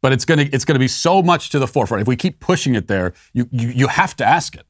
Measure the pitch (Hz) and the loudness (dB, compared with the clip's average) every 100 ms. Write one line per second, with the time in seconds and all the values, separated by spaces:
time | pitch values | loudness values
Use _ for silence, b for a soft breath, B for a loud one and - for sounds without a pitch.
0 | 135 131 - 160 143 143 - 143 127 - | 2 0 2 0 2 -2 0 0 0 0
1 | 170 190 175 170 - 143 151 - 113 107 | 0 2 2 0 0 -4 -2 -2 -2 -2
2 | 107 127 95 - - - - 117 90 98 | -2 0 -2 -6 -2 -2 0 -2 0 -2
3 | 90 b b 117 120 123 117 123 131 - | -2 b b -6 -4 -2 -4 0 0 2
4 | 185 - 110 165 - - _ | -2 0 2 2 0 -12 _